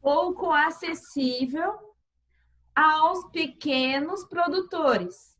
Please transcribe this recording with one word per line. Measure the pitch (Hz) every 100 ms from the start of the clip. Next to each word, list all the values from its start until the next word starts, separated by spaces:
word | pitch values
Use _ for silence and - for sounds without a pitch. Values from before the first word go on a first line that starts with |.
Pouco | 269 294 359 359 349
acessível | 294 311 330 339 330 - - 254 247 254 285 359 427 - _ _ _ _ _ _ _ _
aos | - 254 311 320 370 -
pequenos | 330 311 - 294 262 262 269 302 392
produtores. | - 339 349 370 370 349 302 220 175 - -